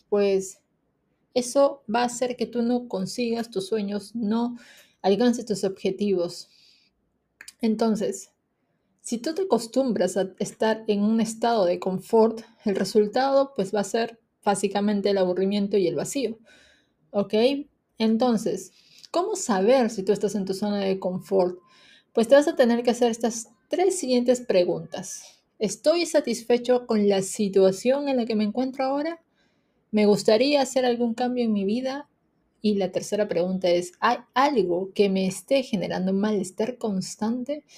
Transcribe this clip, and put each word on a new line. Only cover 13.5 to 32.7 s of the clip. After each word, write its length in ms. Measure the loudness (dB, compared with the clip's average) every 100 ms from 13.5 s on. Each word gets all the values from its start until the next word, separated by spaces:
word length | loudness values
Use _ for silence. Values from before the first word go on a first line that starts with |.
| -4
pues, 180 | -2
va 80 | -2
a 40 | -2
ser 340 | -2 -4 -8 _ _
básicamente 680 | -2 0 0 0 0 0 2
el 60 | 2
aburrimiento 600 | 2 2 0 0 0 2
y 100 | 0
el 80 | -2
vacío, 440 | -4 -4 -4 -6 _ -20 _ _ _ _ _
¿ok? 220 | -4 0 2 2 0 -8 _ _ _
Entonces, 760 | 0 2 2 2 -2 -6 -10 _ _ -20 -6
¿cómo 240 | -4 -2 -4
saber 540 | -2 2 4 4 2
si 140 | -2
tú 100 | -2
estás 220 | 0 0 -4
en 100 | -6
tu 80 |
zona 260 | -4 -4 -2
de 200 | -2 -2
confort? 600 | -4 -6 -2 0 0 -2 _ _ _ -20 _
Pues 140 | -2 6
te 80 | 6
vas 120 | 6
a 80 | 2
tener 260 | 2 4
que 100 | 0
hacer 200 | 2 0
estas 380 | 0 -4 -4 -12 _ _
tres 320 | 0 0 0
siguientes 420 | 0 2 2 0
preguntas. 1000 | 2 2 2 -2 -6 -12 -12 -14 -18 _ _ _
¿Estoy 460 | -6 0 0 2 2
satisfecho 840 | 0 0 -6 0 0 2 0 2
con 220 | 2 4
la 120 | 2
situación 840 | -2 -2 0 6 4 4 0 0 0
en 100 | -2
la 80 | 0
que 100 | -2
me 100 | -2
encuentro 400 | -2 -4 -2 -2
ahora? 360 | -2 -4 -8 _ _ _ _ _ _ _
¿Me 140 | 2 4
gustaría 560 | 4 4 4 4 2
hacer 240 | 2 0 0
algún 280 | 0 -2
cambio 300 | -2 -4 -2
en 80 | 0
mi 140 | 0 0
vida? 420 | -2 -4 -8 -12 _ _ _ _ _
Y 140 | -2